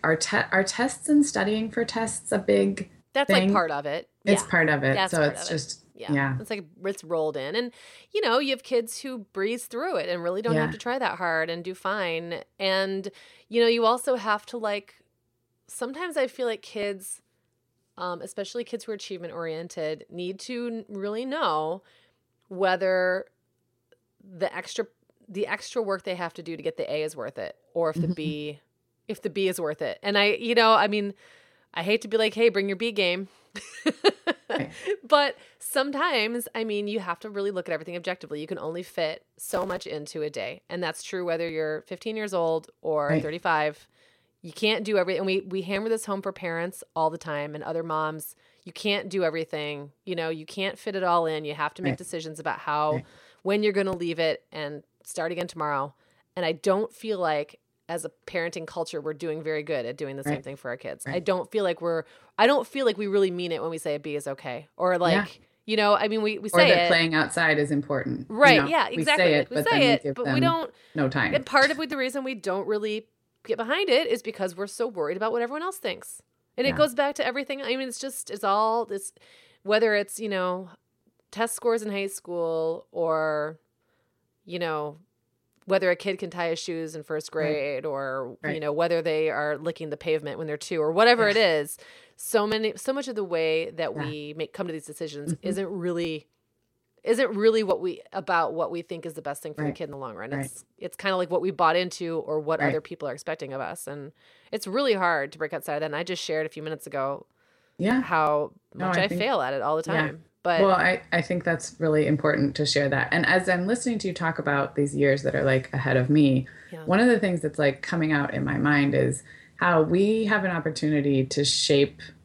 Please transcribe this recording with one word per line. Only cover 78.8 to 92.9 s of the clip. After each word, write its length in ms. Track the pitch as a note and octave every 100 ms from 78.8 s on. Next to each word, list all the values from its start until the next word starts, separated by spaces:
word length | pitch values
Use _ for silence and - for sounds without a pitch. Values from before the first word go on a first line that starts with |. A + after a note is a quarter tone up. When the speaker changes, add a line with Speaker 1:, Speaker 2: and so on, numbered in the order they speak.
| A3+
Speaker 2:
this, 260 | G3 - - - - _ _
whether 320 | G3 G#3+ A3+
it's, 240 | G#3 G3+ -
you 120 | G#3+
know, 400 | F#3+ F#3 F3+ F#3 - _ _ _ _ _
test 240 | G3+ A#3
scores 280 | - A#3 A3+
in 80 | G#3+
high 160 | G3 G3
school 800 | - - F3 E3 D#3+ D#3+ E3 -
or, 680 | - D#3+ D#3+ D#3 D3+ D3+ D#3+ _ _ _ _ _ _ _ _ -
you 120 | F3
know, 380 | E3 D#3 D3+ D#3 _ _ _ _ _ _ -
whether 240 | F#3+ F#3
a 60 | F3
kid 220 | G3+ G3
can 100 | F3+
tie 180 | F3 E3+
his 100 | E3
shoes 360 | - E3 D#3
in 80 | D#3
first 320 | D3+ D#3 -
Speaker 1:
Right. 100 | D#3 D3+
Speaker 2:
grade 340 | D3+ C#3+ C3+ D#3
or, 500 | C3+ C3+ C3+ B2 -
you 60 | D3+
Speaker 1:
Right. 100 | D#3
Speaker 2:
know, 120 | D3
whether 280 | D3 E3+ E3
they 300 | D#3+ D#3 D#3
are 260 | C#3+ D3+ D3
licking 320 | E3 D#3+ D#3
the 60 | D3
pavement 400 | E3 D#3 D3 C3
when 80 | D#3
they're 100 | D3
two 220 | - E3
or 120 | D3+
whatever 360 | F3 A#3 A#3 G#3
it 80 | G#3+
Speaker 1:
Yeah. 240 | F#3+ D#3
Speaker 2:
is. 180 | D3 - - - - -
So 300 | - A3 G#3
many, 280 | A3 A3 -
so 160 | -